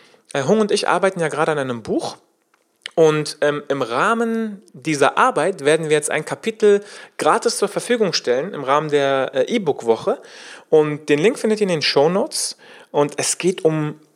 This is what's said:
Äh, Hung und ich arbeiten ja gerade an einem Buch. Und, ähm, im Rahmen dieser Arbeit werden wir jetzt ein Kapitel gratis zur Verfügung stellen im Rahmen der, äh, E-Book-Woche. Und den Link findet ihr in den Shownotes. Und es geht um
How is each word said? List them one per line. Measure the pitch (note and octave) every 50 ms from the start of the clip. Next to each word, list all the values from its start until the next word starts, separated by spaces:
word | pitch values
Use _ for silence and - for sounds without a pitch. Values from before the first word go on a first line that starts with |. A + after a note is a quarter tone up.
| _ _ _ _ _ -
Äh, | - C#3+
Hung | C3+ D#3 G#3 A3
und | G#3+ G3
ich | G3 G#3 - -
arbeiten | D#3 F3+ F#3+ F#3+ F#3+ F3
ja | E3 D3
gerade | C#3+ C#3+ D#3+ D#3+
an | D3+ D3
einem | C3+ C3 A#2+ A#2 G#2
Buch. | D#3+ G#3+ E4 - - - - _ _ _ _ _ _ _ _ _ _ _ _ - - _
Und, | E3+ D#3+ D#3 D3+ D3+ D3 - - -
ähm, | C#3+ D3 D3 D3 - -
im | C#3 C#3
Rahmen | B2+ A2+ A#2+ C3+ F3 G#3 A#3 A3+ A#3 A3+ A3+ A3+ A3+ G#3+ G3+ F#3+ - _ -
dieser | C#3+ - D#3+ D#3 C3+ C#3 - -
Arbeit | - A#3 B3+ - D3 D3+ F#3+ F#3+ D#3+ C3+
werden | C#3+ D#3+ D#3+ E3 D3+
wir | D#3
jetzt | D3+ D3+ -
ein | - D3+ D3+
Kapitel | - C#3+ - - A3+ A3 - G#3+ G#3 G3+ G3+ G3+ - - - - - _
gratis | - - D3+ F3+ A3+ - A#3 -
zur | - G#3 F#3+
Verfügung | - E3+ - - A#3+ A#3 G#3+ E3+
stellen | - - - B2+ A#2+ C3 D#3+ G3
im | - D3+ C3+
Rahmen | B2+ C#3 D3+ D#3 D3+
der, | D3 D3 C#3 C#3 C#3 C3+ C3 -
äh, | - C3 B2+
E-Book-Woche. | - - A#3 F#3 D3 B2+ - A#2 A#2 A2+ A2+ - G3 C4 - - - - - - - - - - _
Und | D#3+ D#3 D3+ D3+ D3 D3 - -
den | D3 D3
Link | E3 A3+ C#4+ -
findet | - A3 G#3+ G#3
ihr |
in | G#3 F#3
den | F3 D3+
Shownotes. | C#3 - - D3 C#3 E3 F3+ G3+ C#4+ D#4 - - - - - - - - - - - _
Und | - D3 D3 D3 -
es | - - - - -
geht | - F3+ F#3 - -
um | D#3+ D#3+ D#3 D3+ D3+ D3+ - _ _ _